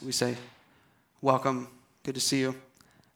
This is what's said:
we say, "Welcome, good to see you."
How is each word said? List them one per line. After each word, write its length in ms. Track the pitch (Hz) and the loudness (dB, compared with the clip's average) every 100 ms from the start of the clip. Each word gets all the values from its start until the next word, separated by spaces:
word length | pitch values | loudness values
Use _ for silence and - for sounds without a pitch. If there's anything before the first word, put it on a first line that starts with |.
| 131 | -4
we 60 | |
say, 260 | 123 123 120 - - _ - _ _ _ _ | 0 0 -2 -10 -20 _ -20 _ _ _ _
"Welcome, 460 | 135 131 139 127 123 - _ _ | 2 4 2 -2 -6 -16 _ _
good 100 | - | -8
to 80 | 131 | -2
see 200 | - 139 | 0 2
you." 140 | 131 131 - - - - _ | 0 -2 -12 -20 -20 -20 _